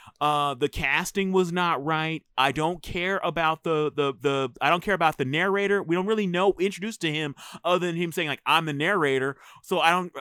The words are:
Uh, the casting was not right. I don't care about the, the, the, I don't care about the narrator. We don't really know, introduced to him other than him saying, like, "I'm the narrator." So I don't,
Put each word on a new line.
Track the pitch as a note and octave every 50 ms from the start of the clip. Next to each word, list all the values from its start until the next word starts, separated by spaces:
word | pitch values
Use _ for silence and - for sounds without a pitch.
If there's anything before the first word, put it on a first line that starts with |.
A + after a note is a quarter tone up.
| - - - -
Uh, | D3 D3+ D3 D3 C#3+ C#3+ C3+
the | A#2+ D3
casting | C#3+ - - D#3 C3+ C#3+ D#3+ F3+ - - G3+ F#3+ F#3+
was | F#3+ F#3 F#3 E3+
not | E3+ F3+ F3+ E3+ D#3+ B2+
right. | C#3 D#3 D#3+ D#3 D#3 D#3+ D#3+ - - _ _
I | - C3 C#3
don't | B2+ D#3 D#3 E3+ F3+ D#3+ -
care | - - F3 F3 F#3+ G3 F#3 -
about | F3 D3+ E3+ D#3+ D#3+ D#3+ - -
the, | E3+ D#3+ D3+ D3+ D3 C#3+
the, | D3 C#3+ C#3 C3 G2+
the, | B2 C#3+ C#3 C3+ C3+ B2 A#2 -
I | C3+ D3
don't | E3+ F3 -
care | G#3+ G3
about | E3+ E3+ D#3 D3+
the | - C#3
narrator. | C3 C#3+ D#3+ F3+ G3 F#3+ G3+ G3+ G3 G3+ G3
We | D#3 D#3+ E3+
don't | F3+ F#3
really | G#3 A3+ G#3+ G#3
know, | F3+ E3+ F3 F#3+ G3+ F3+ D#3+
introduced | F#3 G#3 F#3+ E3+ G3 A3+ G#3+ -
to | E3+ D#3+
him | D3 D#3 D#3 C#3+ C3+ - - - - - -
other | E3+ F3+ F3+ E3+
than | F3 E3
him | E3 F3 E3+
saying, | D3+ F#3 E3
like, | D3 C3 - -
"I'm | C3 D3+ E3 E3
the | D#3 D3
narrator." | C#3 D#3 F#3 G#3 F#3+ D3+ C#3 C3+ C3 C3+ C#3 C3+ - - - - - -
So | - F#3+ E3+
I | D3+ E3
don't, | F3 F#3 F3+ F3 - C#3